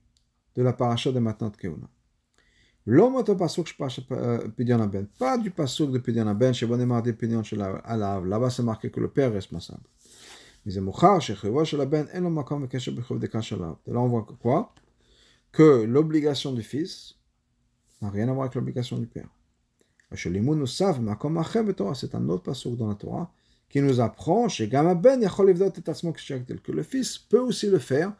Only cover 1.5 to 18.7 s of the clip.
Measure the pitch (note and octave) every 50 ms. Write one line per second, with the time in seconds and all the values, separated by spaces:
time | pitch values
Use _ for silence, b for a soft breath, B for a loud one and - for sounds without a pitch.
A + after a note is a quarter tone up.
1.5 | G#2 - - F#2 D2+ D2 - - _ _ _ _ _ _ _ _ _ _ _ _
2.5 | _ _ _ _ _ _ - G#2+ A2+ D3 A3 B3+ C4 C4 G#3+ G#3 G3+ F#3 F#3 D#3
3.5 | - - E3 - - - D#3 C3 B2 - C3 - B2+ A#2+ B2 A#2+ A#2 A2+ - A2
4.5 | A2 - B2 A#2 B2 A#2 A2 G2+ G2 G2 G2+ G#2 _ - B3 C4 C4 A#3 G#3 G#3
5.5 | F3+ - D#3+ B2+ - - D#3+ C#3 B2+ B2+ B2+ - A2+ A#2 A2+ G#2+ G#2 G2+ B2+ B2+
6.5 | B2 B2 A#2+ A2+ A#2+ A#2+ B2 B2 B2 A#2 A2 A#2+ A2+ - - A2+ A#2 A2+ G#2+ -
7.5 | - G#2+ G2+ F#2+ F#2+ - - - A#2 A2+ G#2 G2 G2 F#2+ F2 F#2 G2+ A2 B2+ B2+
8.5 | B2 - A#2+ A#2 A2 - - A#2+ - A#2+ A2+ A2 - - C#3 B2+ G#2+ G2 F#2 -
9.5 | - E2+ - - - - - _ _ _ B B B B B B B B B B
10.5 | B B B G#2 F#2 G2 F#2+ F#2+ F#2 - - C#3 - - - - G#2+ - - G2+
11.5 | A2 C#3+ D#3+ D#3 - C#3+ C#3 C3 D3+ D3+ D3 - - F3+ F3+ F3 E3 D#3 C#3 -
12.5 | D3+ D3 C#3 B2 - C3 B2 C#3 C#3 C3 A#2+ - B2 A#2+ A#2+ G#2+ - A2+ A2+ -
13.5 | A2+ G2+ F2 E2 D2 - - - A2+ A#2+ B2 B2+ A#2+ A#2 G#2+ - - - - A#2+
14.5 | C3 E3+ A#3+ - _ _ b b b b b b b b b b b b b b
15.5 | - - D#3 D#3 C#3+ A#2+ G#2+ A2+ A#2+ C#3+ D#3+ D#3+ D#3 D#3 D3 D3+ C#3+ C3+ - C#3+
16.5 | C3 A#2 G#2 - - C3+ E3+ F#3 - - - - - _ _ _ _ _ _ _
17.5 | _ _ _ _ _ _ _ _ _ - - G2+ G2 G2+ G#2+ B2+ C3 C3+ C3+ B2+
18.5 | - C3 B2+ C3